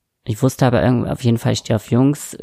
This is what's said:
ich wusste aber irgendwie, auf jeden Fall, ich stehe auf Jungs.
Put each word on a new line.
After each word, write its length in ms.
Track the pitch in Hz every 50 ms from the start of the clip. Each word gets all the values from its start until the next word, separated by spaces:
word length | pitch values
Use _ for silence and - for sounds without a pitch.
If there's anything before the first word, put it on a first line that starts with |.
| _ _ _ _ _
ich 160 | - 110 107 -
wusste 220 | 131 - - 139
aber 180 | 127 120 113 -
irgendwie, 260 | 117 127 120 - 98
auf 140 | 95 - -
jeden 140 | 120 117 113
Fall, 160 | - 123 110
ich 60 | -
stehe 180 | - - 117 107
auf 120 | - -
Jungs. 480 | 113 120 135 139 147 - - - - -